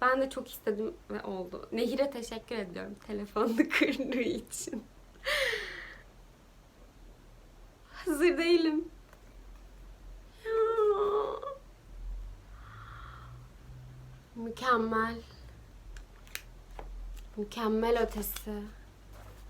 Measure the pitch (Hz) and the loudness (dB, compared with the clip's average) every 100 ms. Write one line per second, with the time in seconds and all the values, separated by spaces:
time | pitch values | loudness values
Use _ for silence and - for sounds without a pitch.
0 | 247 262 269 269 254 - 226 208 220 - | 4 6 4 0 -8 -2 0 0 -2 -4
1 | - 208 208 190 180 - - 226 233 262 | -8 -6 -4 -4 -4 -8 -4 0 2 4
2 | 277 247 - 220 - 233 190 180 196 202 | 2 0 -6 -8 -6 -6 -4 -6 -8 -10
3 | - 208 202 214 233 233 - - 294 247 | -6 -6 -2 2 6 6 6 6 4 4
4 | 262 254 226 220 - - - 254 - - | 0 2 2 0 -4 -8 -6 -8 -10 -18
5 | - - - 587 508 427 415 - - - | -20 -8 -2 2 2 0 -4 -8 -12 -16
6 | - - - - - - - - - - | -18 -20 -20 -20 -20 -20 -20 -20 -20 -20
7 | - - - - - - - - - - | -20 -20 -20 -20 -20 -20 -20 -20 -18 -6
8 | 370 285 349 277 339 339 320 302 - - | 0 4 6 6 6 6 6 2 0 -8
9 | - - - - - - - - - - | -20 -20 -20 -18 -18 -18 -20 -18 -18 -18
10 | - - - - 440 440 440 453 415 403 | -16 -16 -18 -10 2 4 6 8 6 6
11 | 415 415 - - 554 539 - - - - | 4 4 2 -2 -6 -10 -14 -20 -16 -10
12 | - - - - - - - - - - | -6 -6 -8 -12 -16 -18 -16 -14 -14 -14
13 | - - - - - - - - - - | -14 -14 -14 -14 -16 -18 -16 -16 -16 -16
14 | - - - 233 226 226 254 233 226 220 | -16 -18 -16 -8 -8 -2 4 6 6 4
15 | 226 233 - - - - - - - - | 4 0 -10 -16 -16 -16 -18 -16 -14 -14
16 | - - - - - - - - - - | -16 -18 -14 -14 -14 -18 -16 -12 -12 -10
17 | - - - 214 208 240 220 220 226 233 | -10 -12 -10 -8 -6 -2 2 4 4 4
18 | 226 214 196 - 214 208 208 - - - | 4 0 -4 -6 -6 -6 -8 -14 -18 -20
19 | - - - - | -18 -16 -16 -16